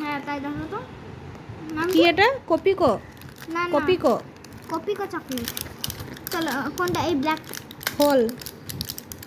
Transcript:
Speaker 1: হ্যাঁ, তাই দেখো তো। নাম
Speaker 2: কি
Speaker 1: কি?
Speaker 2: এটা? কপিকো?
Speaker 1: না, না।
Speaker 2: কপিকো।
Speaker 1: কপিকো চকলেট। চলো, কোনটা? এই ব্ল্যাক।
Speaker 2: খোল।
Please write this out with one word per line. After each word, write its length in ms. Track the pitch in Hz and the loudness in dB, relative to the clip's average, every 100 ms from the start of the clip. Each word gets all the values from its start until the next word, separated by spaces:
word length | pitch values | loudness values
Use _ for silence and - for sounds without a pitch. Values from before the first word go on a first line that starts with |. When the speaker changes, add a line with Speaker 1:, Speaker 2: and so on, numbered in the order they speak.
Speaker 1:
হ্যাঁ, 200 | 302 285 285 | -4 -4 -4
তাই 140 | 285 | -6
দেখো 260 | 285 294 311 | -4 -6 -6
তো। 80 | 415 523 - - - - - - - 311 | -8 -8 -12 -14 -14 -14 -14 -14 -12 -8
নাম 120 | 311 349 | -4 4
Speaker 2:
কি 60 | |
Speaker 1:
কি? 100 | 330 | 6
Speaker 2:
এটা? 320 | 339 330 427 539 - | 8 8 6 4 2
কপিকো? 500 | 320 381 381 320 214 - - - - - | 2 4 4 4 4 -2 -16 -16 -14 -6
Speaker 1:
না, 200 | 330 349 | -2 2
না। 100 | 302 | 2
Speaker 2:
কপিকো। 420 | 294 359 302 214 - - - - - | 4 4 4 2 0 -14 -18 -16 -8
Speaker 1:
কপিকো 360 | 320 392 415 392 | -4 -4 -4 -4
চকলেট। 400 | 330 - 254 233 - - - - - - - - | -6 -6 -4 -4 -6 -8 -8 -8 -8 -10 -12 -6
চলো, 180 | - 320 254 285 - | -2 0 -2 -2 -2
কোনটা? 240 | 359 320 | 0 2
এই 140 | 311 | 2
ব্ল্যাক। 240 | 302 302 320 - - - - - - | 2 2 -2 -4 -14 -14 -10 -6 2
Speaker 2:
খোল। 320 | 294 269 226 247 - - - - - - - - | 6 6 4 0 -12 -12 -12 -8 -8 -10 -12 -14